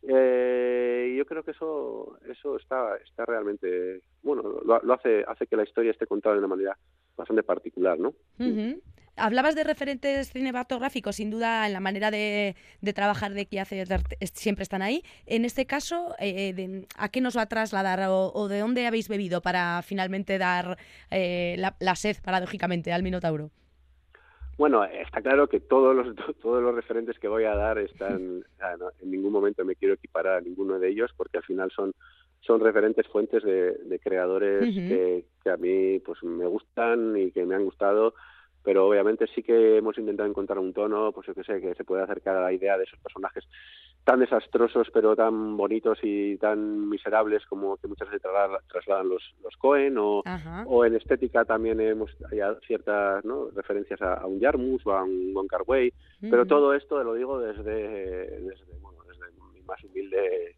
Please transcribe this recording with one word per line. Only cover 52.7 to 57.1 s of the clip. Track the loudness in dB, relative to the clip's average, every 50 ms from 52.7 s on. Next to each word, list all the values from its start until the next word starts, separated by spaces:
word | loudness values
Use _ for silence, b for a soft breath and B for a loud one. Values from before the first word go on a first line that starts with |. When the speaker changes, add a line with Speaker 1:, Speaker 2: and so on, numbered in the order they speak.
| -6 -6 -2 -2 0 0 2 2 0 -2 -4
Speaker 1:
¿no? | -6 -6 -6 -8 -8
referencias | -8 -10 -6 -4 -4 -4 -4 -6 -8 -4 -2
a, | -2 -2
a | -2 -4
un | -6 -4 2
Jarmusch | 2 2 2 2 0 -2 -2 -2 -2
o | 0 0
a | 0 0
un | -2 -2 -2 -4 -4 -4
Wong | -4 -4 -2
Kar-wai, | -4 -4 0 0 2 2 2 0 0 b b b b b
pero | -4 2 4 4 6
Speaker 2:
Ujú. | 6
Speaker 1:
todo | 6 6 6 6 4
esto | 2 0 -2 -4 -2 -2
lo | -2